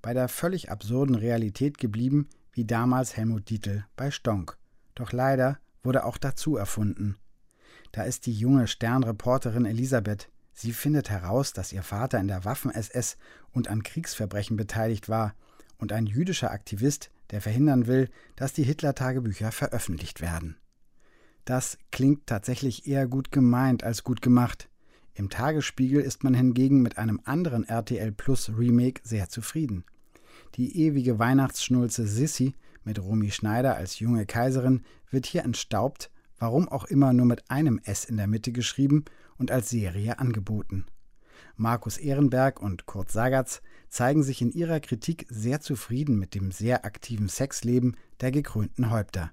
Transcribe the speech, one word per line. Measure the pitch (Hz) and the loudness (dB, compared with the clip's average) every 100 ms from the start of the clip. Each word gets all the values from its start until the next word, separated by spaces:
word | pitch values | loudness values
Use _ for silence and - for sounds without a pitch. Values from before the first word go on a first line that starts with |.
bei | 117 | -2
der | 123 127 | 0 0
völlig | - 170 185 - | 0 -2 -2 -6
absurden | 104 101 123 139 120 | -8 -2 0 2 2
Realität | 113 117 110 - 143 143 | 2 0 0 0 -2 0
geblieben, | 120 110 127 143 143 - - | -4 0 2 2 0 -10 -10
wie | - | -6
damals | 110 117 123 127 123 - | 0 2 2 2 0 -2
Helmut | 113 110 104 | -2 -2 -4
Dietl | 110 104 104 101 - | -6 -4 -4 -6 -6
bei | 139 | -6
Stonk. | - 120 101 82 - - _ _ - | -2 -2 -2 -4 -14 -20 _ _ -12
Doch | 120 | -6
leider | 120 131 135 127 139 - _ | 0 2 4 2 -2 -12 _
wurde | 123 127 120 | 0 0 0
auch | - | -4
dazu | 143 - - 127 | -4 -2 -2 -2
erfunden. | 98 104 104 - 101 98 - - _ _ _ - - | -2 -2 -2 -2 -4 -6 -14 -20 _ _ _ -20 -12
Da | 113 | -6
ist | 110 123 - | -6 -4 -4
die | |
junge | 107 120 139 113 | -2 4 4 4
Sternreporterin | - 113 131 117 107 - 131 123 110 113 | -2 0 0 0 -2 0 0 0 0 0
Elisabeth. | 113 131 127 104 104 - - _ | 0 0 0 0 -6 -8 -20 _
Sie | - 113 | -10 -8
findet | 113 143 151 - | -4 0 0 0
heraus, | 101 90 117 139 | -4 0 0 0
dass | - 92 | -6 -8
ihr | 98 | -8
Vater | - 101 120 120 | -6 -6 -2 0
in | 95 | 0
der | 92 95 | -2 -4
Waffen-S | 131 131 117 107 | -4 -4 -6 -6
S | 127 120 - - - - | -4 -6 -8 -20 -20 -6
und | 147 - | -4 -2
an | 107 | -4
Kriegsverbrechen | - - 170 - 104 104 101 110 | -4 -8 -8 -6 -4 -4 -4 -4
beteiligt | 104 113 113 107 - | -4 -2 -2 -2 -2
war | 110 107 - _ - - - | -2 -2 -6 _ -20 -20 -10
und | 107 | -4
ein | 110 110 | -2 0
jüdischer | 110 180 180 - | 0 -2 -2 -4
Aktivist, | 104 - 101 135 - - - - | -6 -8 0 0 0 -10 -20 -10
der | 101 | -6
verhindern | 107 117 151 131 117 | -2 2 4 4 4
will, | 131 131 - - - | 2 2 -4 -20 -8
dass | 139 | -6
die | - | 0
Hitler-Tagebücher | 135 151 147 135 127 127 117 95 110 | 0 0 -2 -2 -2 -2 -4 -4 -6
veröffentlicht | - 143 - - 80 - - | -4 -4 -2 -4 -6 -8 -6
werden. | 85 82 80 80 _ _ - _ - _ _ _ | -4 -4 -8 -14 _ _ -20 _ -20 _ _ _
Das | - 127 - - - | -4 -2 -2 -10 -12
klingt | - 135 147 - | 2 4 4 0
tatsächlich | 110 - 123 135 - - | -4 -4 -2 -2 -4 -2
eher | 139 127 | 0 0
gut | 135 131 | -2 0
gemeint | 143 123 123 131 120 | 4 6 6 4 2
als | 113 113 - | 0 -4 -4
gut | 120 | 0
gemacht. | 123 123 120 - - _ - _ - | 6 6 4 -2 -14 _ -20 _ -18
Im | - 98 | -8 -6
Tagesspiegel | - 131 156 - - 131 143 | -2 0 0 -2 0 4 4
ist | 135 - | 2 0
man | 135 123 | 2 4
hingegen | 127 120 135 139 | 4 4 6 6
mit | 117 - | 6 2
einem | 110 104 - | -2 -2 -2
anderen | 151 175 117 - | -2 0 -2 0
R | 117 | -2
T | 110 117 | -2 -2
L | 110 | -2
Plus | 104 - 131 - 110 | 0 2 2 2 2
Remake | 120 120 127 127 | 4 6 4 -2
sehr | 110 110 92 | -4 -4 -2
zufrieden. | - 110 160 143 95 - - - - - - - - | -6 -6 -4 -2 -4 -8 -20 -20 -20 -20 -20 -14 -4
Die | 127 170 156 | -2 2 2
ewige | 139 127 110 | 4 2 2
Weihnachtsschnulze | 117 135 131 - - 127 120 - 107 | 6 6 4 -2 2 2 2 0 -2
Sissi | 107 147 - 135 - - - 107 | 0 0 0 -2 -2 -20 -12 -6
mit | 104 | -6
Romy | 95 110 104 | 0 0 0
Schneider | - 107 113 131 104 | -2 -2 2 2 0
als | 95 - | -4 -4
junge | 117 120 104 | 0 0 0
Kaiserin | 120 127 131 127 131 - - - | 0 2 2 4 2 0 -20 -4
wird | 131 - | -4 -2
hier | 175 | -4
entstaubt, | 123 113 - 101 127 - - - _ - | -2 -6 -2 0 0 -4 -18 -18 _ -6
warum | 117 131 180 | 0 2 0
auch | 139 - | -4 2
immer | 147 135 | 4 6
nur | 123 123 | 8 6
mit | 120 _ | 4 _
einem | 131 156 107 | 0 2 2
S | - 98 - | -2 -6 -4
in | 110 | -2
der | 101 | 0
Mitte | 110 123 | 0 -2
geschrieben, | 120 117 - 139 147 147 - - - | -4 -4 0 4 4 2 -20 -20 -6
und | 127 | -2
als | 127 110 | 0 0
Serie | 120 98 95 110 117 | -2 -2 -2 -4 -2
angeboten. | 127 110 98 107 - 95 - - - - _ - - - | -2 -2 -2 -4 -2 -6 -6 -12 -18 -20 _ -20 -20 -4
Markus | 113 117 113 - | -2 0 -4 -6
Ehrenberg | 147 139 143 127 135 - | -2 4 4 6 2 0
und | 101 87 - | -6 -6 -8
Kurt | 104 92 | -6 -4
Sagatz | 104 123 131 131 - - - - | 0 2 2 0 -10 -16 -20 -12
zeigen | - 120 151 | -2 2 4
sich | 135 131 | 2 0
in | 120 | -2
ihrer | 170 170 160 | 0 0 -2
Kritik | - 113 - 165 - | -2 -4 -4 -6 -8
sehr | 110 113 147 | -4 -2 -2
zufrieden | - 135 - 123 147 107 | -2 -6 -4 -2 2 0
mit | 92 | 0
dem | 98 95 | -4 -4
sehr | 92 110 123 | -2 0 0
aktiven | 104 - - 113 101 | -2 -12 -8 -4 -2
Sexleben | - 135 - 120 123 123 - - - | -2 -4 -2 0 2 2 -2 -18 -6
der | 127 | -2
gekrönten | 143 143 110 101 - 120 | 0 -2 -4 -4 0 0
Häupter. | 113 101 92 82 | 0 -2 -6 -8